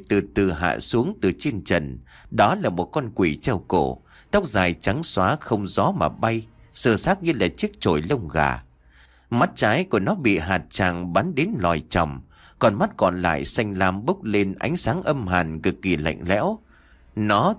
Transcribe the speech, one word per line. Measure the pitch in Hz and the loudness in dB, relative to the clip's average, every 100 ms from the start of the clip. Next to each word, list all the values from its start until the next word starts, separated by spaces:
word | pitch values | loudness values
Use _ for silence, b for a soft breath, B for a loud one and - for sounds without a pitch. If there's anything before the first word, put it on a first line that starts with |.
| - | 0
từ | 101 | 0
từ | 101 - 95 | 0 2 2
hạ | 78 87 57 | 2 0 -2
xuống | - 117 147 214 | -2 0 0 0
từ | 98 - | -2 0
trên | 151 104 | -4 -4
trần. | - 87 71 64 B B B | 0 0 0 -8 B B B
Đó | 110 107 196 | 2 4 2
là | 139 | -2
một | 85 87 | -2 -4
con | 156 120 - | -4 -4 0
quỷ | 87 73 | 0 0
treo | - 98 - | -2 -4 0
cổ, | 90 67 64 b b b | 2 2 -2 b b b
tóc | 208 170 | 0 0
dài | 104 90 | 0 0
trắng | 85 - 120 | 0 -2 -2
xóa | 165 - 95 151 | -2 0 0 0
không | - 104 95 | -2 -4 -2
gió | - 113 | 0 0
mà | 196 78 | 0 -2
bay, | - 113 113 113 b b | -2 -2 -2 -6 b b
sơ | - - 104 | -2 2 2
xác | 156 190 | 2 0
như | 165 | 0
là | 135 87 | 0 0
chiếc | - 107 - | -2 -6 -2
chổi | 101 76 85 | 0 0 0
lông | 135 80 | -4 -2
gà. | 78 71 62 - _ b b b b - | 0 0 -2 -8 _ b b b b -4
Mắt | 120 170 - | 0 0 2
trái | 113 123 | 2 2
của | 185 107 | 2 0
nó | 101 202 | 0 0
bị | 123 95 | 0 0
hạt | 80 92 - | 0 -2 -2
tràng | - 92 87 90 | -2 0 0 -2
bắn | 87 165 151 | 0 0 -2
đến | 180 180 | -2 0
lòi | 87 82 - | 0 0 -2
chòng, | 87 80 67 b b b - | 0 0 -4 b b b 0
còn | 120 104 | 2 2
mắt | 202 - | -2 2
còn | 95 90 | 0 2
lại | 87 76 71 | 0 0 -2
xanh | - 107 95 | -2 -2 0
lam | 95 95 123 | 0 0 -2
bốc | 190 | -4
lên | 110 101 98 92 | 0 0 0 -2
ánh | 110 175 | -4 -2
sáng | - 175 | 0 0
âm | 196 143 95 | -2 -4 0
hàn | 90 80 80 | 0 0 -2
cực | 92 - | -4 -2
kỳ | 95 82 | -2 0
lạnh | 80 - 85 | -2 -4 -2
lẽo. | 101 170 220 b b b b b - | 0 0 -4 b b b b b -4
Nó | 107 104 160 | 0 2 2